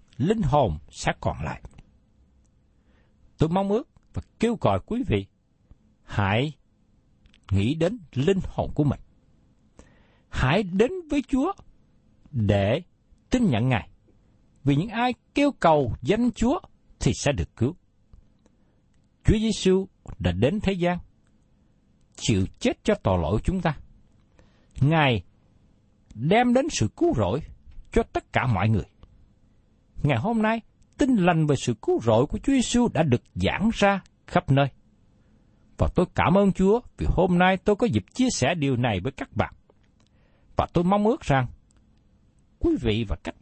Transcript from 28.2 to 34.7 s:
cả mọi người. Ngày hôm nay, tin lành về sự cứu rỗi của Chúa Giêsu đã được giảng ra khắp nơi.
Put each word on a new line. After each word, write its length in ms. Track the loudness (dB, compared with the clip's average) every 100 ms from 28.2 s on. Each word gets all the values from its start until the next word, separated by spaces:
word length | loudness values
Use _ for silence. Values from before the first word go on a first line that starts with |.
| -4
cả 140 | -2 0
mọi 220 | 0 0
người. 160 | 0 -4 _ -20 -20 _ _ _ _ _ _ _ -4
Ngày 160 | -2 0
hôm 240 | -2 0
nay, 180 | 0 -2 -8 _ _ -2
tin 180 | 0 2
lành 300 | 2 2 2
về 100 | 0
sự 180 | -2 -4
cứu 180 | -2 0
rỗi 260 | 2 2 2
của 120 | -2
Chúa 140 | 0
Giêsu 360 | 0 2 0 0
đã 140 | 0
được 200 | 0 0 -2
giảng 360 | -4 -2 0 -2
ra 260 | 2 2 0 -6 _ -4
khắp 240 | -2 2
nơi. 180 | 2 0